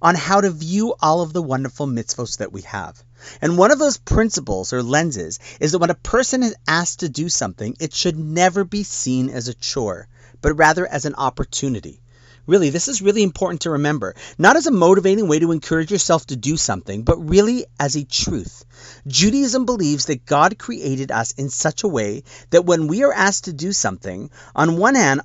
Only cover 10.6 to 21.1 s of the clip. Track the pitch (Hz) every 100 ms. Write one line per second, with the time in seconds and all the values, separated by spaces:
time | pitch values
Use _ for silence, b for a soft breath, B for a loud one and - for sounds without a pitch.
10.6 | 156 160 185 147 143 127 135 - 143 -
11.6 | 139 117 82 65 _ b b b - 190
12.6 | 156 156 208 262 196 208 202 - 185 175
13.6 | 175 151 147 151 98 - B B 175 294
14.6 | 330 220 170 190 190 202 202 151 170 165
15.6 | - 160 160 196 - 165 - 131 123 156
16.6 | - 95 - 101 117 170 156 185 214 247
17.6 | - _ 143 147 135 - - 139 87 -
18.6 | - B B B 139 127 196 269 269 254
19.6 | 247 240 160 143 - 139 - 147 170 214
20.6 | - 240 151 135 135